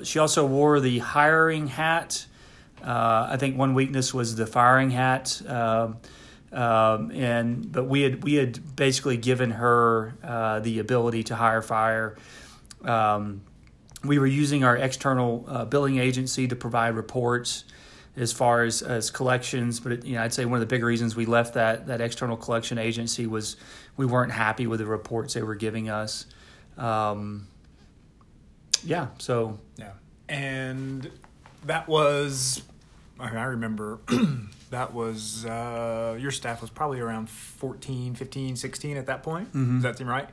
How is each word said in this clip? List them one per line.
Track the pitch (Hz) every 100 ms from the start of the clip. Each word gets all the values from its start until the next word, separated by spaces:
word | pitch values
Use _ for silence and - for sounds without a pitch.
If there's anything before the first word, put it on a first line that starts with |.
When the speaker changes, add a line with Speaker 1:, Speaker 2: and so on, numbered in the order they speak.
Speaker 1:
she | - 156
also | 156 160 139
wore | 135 147 147
the | 131 120
hiring | 117 147 151 160 160 160 151
hat. | 123 160 165 - - - - - - - -
Uh, | - 120 113 113 117
I | 131
think | 135 131
one | 135
weakness | 131 135 135 127
was | 131 117 110
the | 110
firing | 123 123 131 131
hat. | 127 127 131 - - -
Um, | 120 113 113 113 113 - - - - -
um, | - 117 113 110 110 113
and, | - 123 117 117 123 -
but | - 131
we | 139
had, | 135 127
we | 143 147
had | 127 113 - -
basically | 139 131 143 120
given | 120 123 123
her, | 110 120 120 117 113 110 -
uh, | - 117 110 107
the | 113 110
ability | 107 123 117 117
to | 110 110
hire, | 117 110
fire. | 110 113 110 110 110 107 - - - - - - -
Um, | 117 107 104 104 101 - - - - - -
we | 143 143
were | 135
using | 135 143 143
our | 127 120
external, | 131 - 139 131 120 117 -
uh, | 127 110
billing | 143 139 135
agency | 127 123 127 - 127
to | 120
provide | 120 117 117 110
reports | 107 131 120 120 120 - - - - - - -
as | 117
far | - 123 120
as, | 117 113
as | - 120 107
collections. | - 127 127 123 131 120 117
But, | 127
it, | 120 127
you | 120
know, |
I'd | 117
say | 127 120
one | 120
of | 113
the |
big | 127
reasons | 117 117 117 110
we | 113
left | 117 117 127
that, | 113 113 143
that | 117
external | 117 - 123 113
collection | - 117 117 117
agency | 113 113 117 - 117
was | 110 101 - - - - -
we | 131
weren't | 127 120
happy | 113 110 110 117
with | 113
the | 107
reports | 107 - 117 -
they | 120
were | 107 104
giving | 110 113 110
us. | 107 107 - - - - - - -
Um, | 120 110 107 104 104 104 98 - - - - - - - - - - - - -
yeah, | 160 170 123 -
so. | - 120 110 104 - -
Speaker 2:
Yeah. | 104 98 - - -
And | 147 139 131 131 131 135 135 131 - - - - - 143
that | 160 160
was, | 156 147 143 143 135 127 - - - - - - -
I | 120
mean, | 113
I | 127
remember | 120 113 110 107 110 - 247 196 127
<clears throat> | 101 - -
that | 123 127
was, | 120 113 110 107 110 113
uh, | 113 120 117 117 113 113 113
your | 139
staff | 135 120 113
was | 110
probably | - 151 131
around | 117 110 110
fourteen, | - - - 131 131 - 127 123 120
fifteen, | 131 139 131 123
sixteen | 135 - 147 139
at | 131
that | 135
point. | 160 165 226
Speaker 1:
Mm-hmm. | 143 123 127
Speaker 2:
Does |
that | 123 120
seem | 123
right? | 127 -